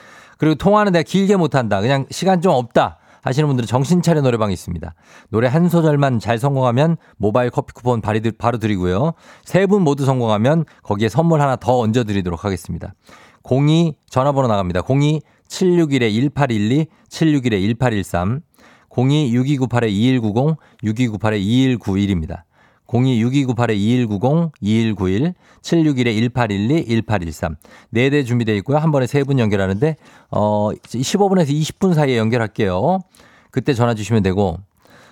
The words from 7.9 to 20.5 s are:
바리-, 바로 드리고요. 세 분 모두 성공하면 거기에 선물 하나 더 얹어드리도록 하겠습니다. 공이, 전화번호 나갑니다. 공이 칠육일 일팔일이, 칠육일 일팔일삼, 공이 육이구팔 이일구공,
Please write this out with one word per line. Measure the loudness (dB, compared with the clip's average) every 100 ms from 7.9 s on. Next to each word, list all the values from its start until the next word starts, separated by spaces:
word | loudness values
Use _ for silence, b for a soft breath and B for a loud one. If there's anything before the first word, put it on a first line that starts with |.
| -2
바리-, | -2 -2 -2
바로 | -4 -2 -2
드리고요. | -2 0 0 0 -2 -4 B B B
세 | 0 2
분 | 2
모두 | 2 0
성공하면 | 0 0 0 2 2 2 -2 b
거기에 | -6 -2 -2
선물 | 2 2 2
하나 | 2 0
더 | 0 0
얹어드리도록 | 2 0 0 -2 -2 -4
하겠습니다. | -4 -6 -6 -12 -12 -18 B B B B
공이, | -2 0 2 2 0 -4 _
전화번호 | -2 0 2 0
나갑니다. | 0 -2 -2
공이 | 0 0 2 0 -6 b b
칠육일 | -2 2 2 2 0
일팔일이, | 0 0 -2 0 0 0 0 0 -2 b b
칠육일 | -2 0 2 0
일팔일삼, | 0 0 0 -2 -2 -4 -2 -2 -4 -8 _ b b b
공이 | -2 0 2 2
육이구팔 | 0 0 0 0 0 0
이일구공, | 2 2 2 0 0 0